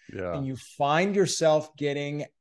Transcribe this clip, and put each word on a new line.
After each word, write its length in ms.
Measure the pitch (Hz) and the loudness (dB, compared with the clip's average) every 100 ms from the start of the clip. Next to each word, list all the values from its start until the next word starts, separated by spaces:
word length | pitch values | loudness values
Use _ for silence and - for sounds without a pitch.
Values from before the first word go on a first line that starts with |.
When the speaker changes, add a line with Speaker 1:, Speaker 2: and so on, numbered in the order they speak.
| - | -14
Speaker 1:
Yeah. 220 | 95 90 139 | -8 -4 -4
Speaker 2:
and 100 | 135 | -6
you 100 | 127 | -8
find 600 | - - 143 156 196 202 | -10 -2 2 2 2 2
yourself 600 | 180 - 160 156 151 - | 0 2 4 4 0 -6
getting 480 | 147 143 143 147 - _ | -4 -4 -4 -6 -10 _